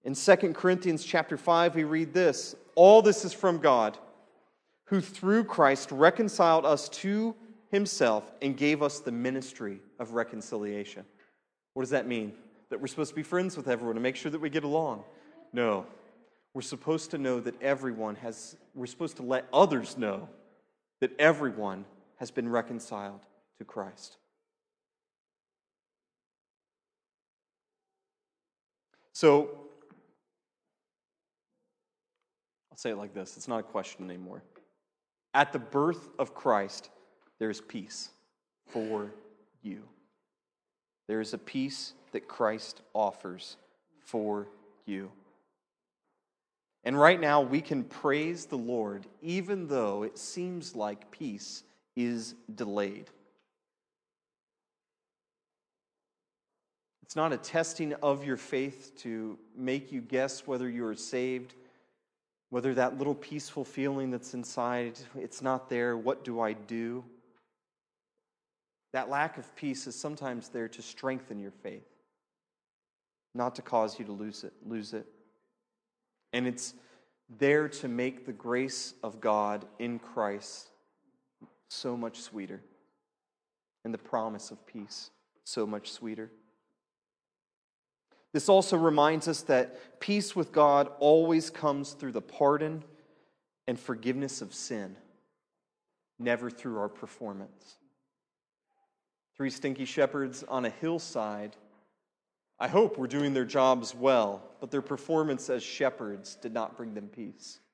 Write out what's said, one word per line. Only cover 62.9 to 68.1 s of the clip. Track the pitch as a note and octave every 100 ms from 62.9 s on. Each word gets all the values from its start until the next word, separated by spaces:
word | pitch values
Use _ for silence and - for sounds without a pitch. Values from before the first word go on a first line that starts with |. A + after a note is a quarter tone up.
| C3
little | C#3+
peaceful | C#3+ - D3+ C#3+ D3+
feeling | B2+ - C#3 C#3 C3+
that's | B2 B2
inside, | B2 A#2 - A#2+ B2 A#2+ A#2 C3 C3+
it's | B2 -
not | C3 C3 C3
there. | A#2+ A#2+ A#2
What | A#2 C3+
do | B2+ A#2
I | A2
do? | G#2+ G#2+ A#2 A#2 B2 B2 - _ _ _ _ _ _ _ _ _